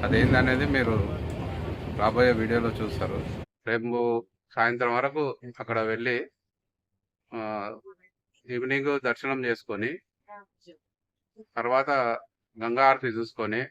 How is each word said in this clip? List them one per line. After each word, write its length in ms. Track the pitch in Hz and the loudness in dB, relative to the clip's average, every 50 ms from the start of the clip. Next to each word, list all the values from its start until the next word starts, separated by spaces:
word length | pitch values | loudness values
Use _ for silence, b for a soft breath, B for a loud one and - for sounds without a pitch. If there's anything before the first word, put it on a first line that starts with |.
| - | 0
అదేందనేది 600 | - - 110 120 127 135 127 123 131 127 131 143 | 2 4 4 6 6 6 6 6 4 2 2 0
మీరు 540 | 143 139 135 123 117 110 107 - - - - - - - - - - - - - - - - - - - | 2 2 2 2 2 2 0 0 -2 -4 -6 -6 -8 -8 -6 -8 -8 -6 -6 -6 -8 -8 -8 -8 -8 -2
రాబోయే 340 | - 104 110 110 120 123 123 | 2 2 2 4 6 4 4
వీడియోలో 380 | 120 110 110 113 117 117 117 113 | 4 2 2 0 0 0 0 0
చూస్తారు. 560 | 110 113 113 104 - - 101 101 98 104 - - - - - _ _ _ _ | -2 -2 -4 -4 -2 -4 -4 -2 -4 -6 -6 -6 -8 -10 -10 _ _ _ _
రేపు 580 | 113 113 117 113 120 120 120 120 120 117 117 117 _ _ _ _ _ - | -2 -2 -2 -2 -2 -2 0 0 0 0 0 -2 _ _ _ _ _ 0
సాయంత్రం 400 | 123 117 117 123 120 127 120 120 | 2 2 2 2 2 0 2 2
వరకు 420 | 120 131 139 139 156 151 139 120 _ - 123 120 - | 2 0 0 0 -2 -2 -2 -4 _ -12 -18 -14 -12
అక్కడ 200 | 117 117 117 113 | -6 -2 -2 0
వెళ్ళి, 460 | 110 110 110 113 117 127 120 120 - - _ _ _ _ _ _ _ _ _ _ _ _ _ _ _ _ _ _ _ _ - | 0 0 -2 -2 -2 -2 -2 -2 -4 -8 _ _ _ _ _ _ _ _ _ _ _ _ _ _ _ _ _ _ _ _ -12
ఆ, 380 | 117 110 107 107 107 101 104 110 110 _ - - _ _ _ _ _ _ _ _ _ _ 120 | -10 -8 -6 -6 -6 -8 -8 -12 -14 _ -20 -20 _ _ _ _ _ _ _ _ _ _ -8
ఈవినింగ్ 500 | 123 120 123 131 135 139 135 147 143 139 127 | -6 -6 -2 -2 -2 0 0 0 -2 0 0
దర్శనం 400 | 123 120 - - - 135 135 127 | -2 -2 -2 -4 -4 -4 -2 0
చేసుకొని, 520 | 120 113 - - - 107 101 107 127 156 190 _ _ _ _ _ _ 208 202 196 _ _ _ _ 175 165 _ _ _ _ _ _ _ _ _ _ _ _ 214 220 _ _ | -2 -2 -2 -4 -8 -6 -4 -4 -6 -6 -8 _ _ _ _ _ _ -20 -20 -20 _ _ _ _ -20 -20 _ _ _ _ _ _ _ _ _ _ _ _ -20 -20 _ _
తర్వాత 320 | 120 113 120 127 131 135 147 143 135 123 117 117 120 - _ _ _ _ _ _ 110 113 | -4 -2 2 2 2 2 2 2 2 2 0 0 -4 -6 _ _ _ _ _ _ -8 -4
గంగా 220 | 117 120 127 135 | -2 2 6 6
హారతి 220 | 135 135 131 - | 6 6 6 0
చూసుకొని 560 | 127 110 113 113 110 - - 110 104 107 117 135 - | -4 -2 -4 -6 -6 -4 -4 -4 -2 -2 -2 -4 -6